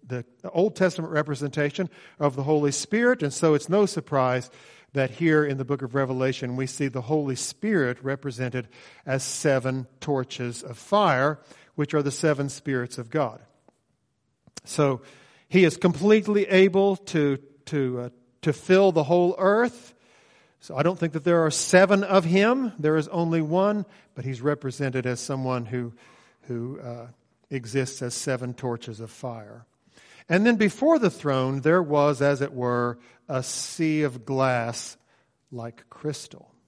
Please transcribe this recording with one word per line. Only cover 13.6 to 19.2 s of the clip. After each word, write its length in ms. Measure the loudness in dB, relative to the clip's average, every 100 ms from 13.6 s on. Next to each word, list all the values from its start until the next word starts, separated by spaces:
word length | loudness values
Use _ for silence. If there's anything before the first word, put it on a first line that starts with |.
| _ _ _ _ _ _ _ _ _ -20
So 380 | -14 0 0 0 -8 -20 _ _ _
he 160 | 4 4
is 100 | 4
completely 720 | 0 2 4 4 4 0 2
able 480 | 6 6 6 2 0
to, 420 | -2 0 0 0 -6 _ -8
to, 340 | -4 -2 -4
uh, 100 | -10 _ _ _
to 100 | -4
fill 400 | -4 4 6 6
the 100 | 4
whole 320 | 2 4